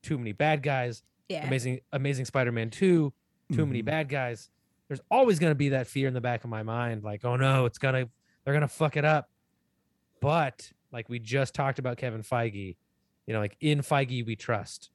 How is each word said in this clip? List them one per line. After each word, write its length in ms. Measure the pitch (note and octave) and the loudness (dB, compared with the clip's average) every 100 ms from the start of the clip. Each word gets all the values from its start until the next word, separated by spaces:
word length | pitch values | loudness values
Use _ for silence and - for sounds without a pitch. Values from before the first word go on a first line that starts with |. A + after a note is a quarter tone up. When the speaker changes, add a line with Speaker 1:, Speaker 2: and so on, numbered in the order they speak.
Speaker 1:
too 160 | - D3+ | -4 -6
many 140 | A#2 | -4
bad 300 | G2+ D3+ D3+ | 0 2 2
guys, 400 | C#3 C3+ B2 A2+ _ _ _ | 0 -2 -4 -8 _ _ _
Speaker 2:
Yeah. 160 | E3 C3+ | -6 -2
Speaker 1:
Amazing, 340 | C3+ B2 B2+ _ | -2 -2 -6 _
Amazing 360 | C#3+ C#3 C3+ C3 | -4 -2 -2 -2
Spider-Man 420 | C#3 B2 A#2 A2+ | 0 0 0 -4
two, 440 | - F#3+ E3+ D3 - _ _ _ | 2 4 6 2 -4 _ _ _
too 140 | C#3 | 0
many 140 | D3+ B2 | 0 0
Speaker 3:
Mm-hmm. 60 | A2 | -2
Speaker 1:
bad 220 | D#3 D3 | -2 -2
guys. 400 | C#3+ B2 A2+ - _ _ _ _ | -4 -4 -6 -14 _ _ _ _
There's 120 | C#3 _ | -10 _
always 280 | A#3+ B3+ E3+ | 6 6 6
gonna 160 | E3 | 4
be 160 | C#3+ C#3+ | 4 2
that 160 | C3+ A#2+ | 0 -2
fear 200 | C#3 C3+ | 0 0
in 60 | |
the 60 | B2+ | 0
back 240 | A#2+ A#2+ | -2 -2
of 60 | A#2 | -4
my 120 | A2+ | -6
mind, 400 | G#2+ A#2 A#2+ A2 | -4 -2 -2 -4
like, 220 | G#2 G#2 | -6 -4
"Oh 120 | B2 B2 | -2 2
no, 280 | C3+ C3+ | 4 4
it's 140 | B2 - | 2 0
gonna, 300 | C3+ C3 B2 _ _ _ | 0 0 -4 _ _ _
they're 100 | - | 0
gonna 140 | D3 C#3 | 0 0
fuck 280 | - D#3 D3+ | 0 0 2
it 60 | D3 | 4
up." 240 | D3+ - _ _ _ _ _ _ _ _ _ | 2 0 _ _ _ _ _ _ _ _ _
But 500 | C#3+ E3 C#3+ - - _ _ | 0 2 0 -4 -20 _ _
like 160 | A#2 A2+ | -14 -8
we 100 | A#2+ | -8
just 360 | A2 C3+ C3 | -2 0 0
talked 240 | - C#3 C3+ | 0 -2 -2
about 180 | B2+ B2 | -4 -4
Kevin 260 | B2+ A2 | -6 -6
Feige, 540 | A2 B2 A#2 G2+ F#2+ F2 _ _ _ _ - | -4 -2 -2 -4 -10 -12 _ _ _ _ -6
you 60 | |
know, 60 | A2+ | -4
like, 160 | G#2 - | -4 -2
in 200 | D#3 D3 | 0 0
Feige 440 | C3+ C#3+ C3+ B2+ | 2 0 0 -4
we 120 | A#2 A2 | -6 -6
trust. 540 | - A2 E2+ - - | -2 -4 -4 -16 -20